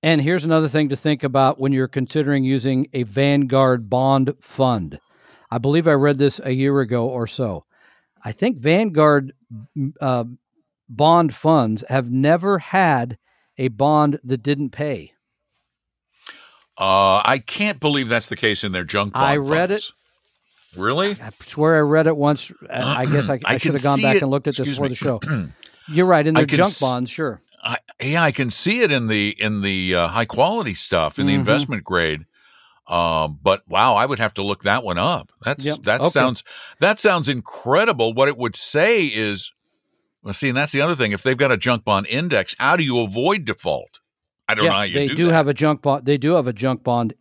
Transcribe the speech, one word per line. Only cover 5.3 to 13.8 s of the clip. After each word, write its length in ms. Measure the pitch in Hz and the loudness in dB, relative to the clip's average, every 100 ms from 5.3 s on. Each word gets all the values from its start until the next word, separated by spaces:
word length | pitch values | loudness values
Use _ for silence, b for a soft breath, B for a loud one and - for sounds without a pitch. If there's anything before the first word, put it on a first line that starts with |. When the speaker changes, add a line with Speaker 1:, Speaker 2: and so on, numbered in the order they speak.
| b b | b b
Speaker 1:
I 80 | 120 | -4
believe 280 | 131 156 165 | 0 2 4
I 60 | |
read 240 | 143 143 139 | 4 4 4
this 220 | 139 - | 2 0
a 80 | - | -4
year 280 | 131 135 139 | 0 2 2
ago 260 | 120 120 117 | 0 0 -2
or 200 | 127 113 | -4 -6
so. 380 | - 120 87 _ b b b b b | -4 -4 -4 _ b b b b b
I 80 | 113 | -12
think 240 | 110 220 180 | -4 -4 -2
Vanguard, 720 | 127 180 220 151 151 143 135 - _ 113 117 - | 0 2 2 4 4 4 0 -12 _ -18 -14 -6
m-, 160 | 135 - | -8 -4
uh, 240 | 139 127 117 123 _ _ _ _ _ | -2 -2 -4 -12 _ _ _ _ _
bond 440 | 113 147 170 165 | 0 4 4 4
funds 500 | 117 156 160 117 110 - | 0 2 4 2 -2 -2
have 220 | 131 120 | -2 -2
never 480 | 127 139 170 185 196 | 0 2 2 2 -2
had 580 | - 190 180 135 120 117 _ _ _ - | 0 0 2 2 -2 -8 _ _ _ -6
a 100 | 131 | -6
bond 500 | 104 | 0